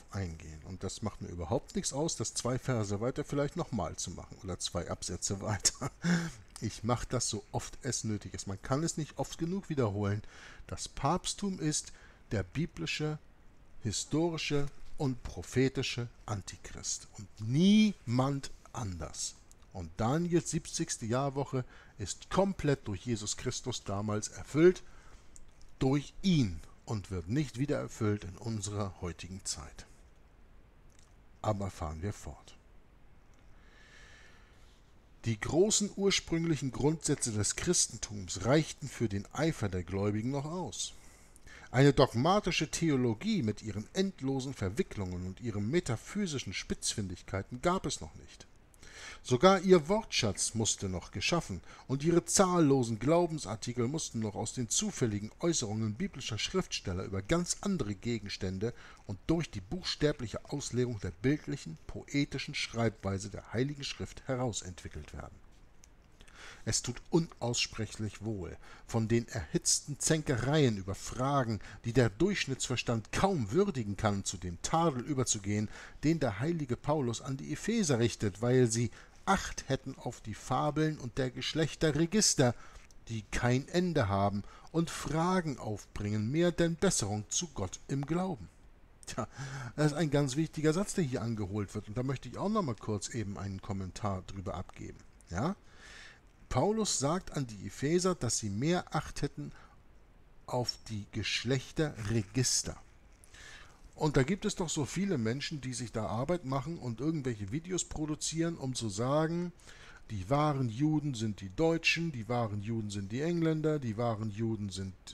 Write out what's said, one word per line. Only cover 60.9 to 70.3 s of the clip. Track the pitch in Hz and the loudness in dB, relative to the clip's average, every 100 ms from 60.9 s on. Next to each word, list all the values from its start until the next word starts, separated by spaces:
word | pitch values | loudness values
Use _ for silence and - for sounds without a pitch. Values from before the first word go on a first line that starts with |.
| 110 | -2
der | 92 | -6
bildlichen, | - 123 151 - 143 - 160 - | 0 2 2 -2 -8 -8 -12 -10
poetischen | - - 139 143 139 - | -12 -4 -2 0 -2 -6
Schreibweise | 147 - 113 117 - 98 98 104 | -6 -4 0 0 2 -2 -2 -4
der | 101 - | -10 -6
Heiligen | 107 135 143 | -2 0 -2
Schrift | 139 - 92 - - | -8 -8 -8 -8 -6
herausentwickelt | 131 127 104 90 90 87 - 76 | -2 0 -2 -6 -10 -10 -10 -10
werden. | 76 - - - - - - - - - - - - - - - | -12 -14 -16 -20 -20 -20 -20 -20 -20 -20 -20 -20 -20 -18 -8 -2
Es | 113 | -2
tut | - 120 - | -2 -6 0
unaussprechlich | 170 165 - 120 120 - - 107 - 107 - | 2 2 -2 -2 0 -2 -4 -6 -4 -6 -6
wohl, | 104 107 82 80 - - - | -6 -6 -6 -10 -14 -18 -4
von | 117 110 | 0 4
den | 117 117 | 4 2
erhitzten | 113 82 - - - - 139 | -4 -2 -2 2 0 0 -4
Zänkereien | - 156 151 | 2 2 2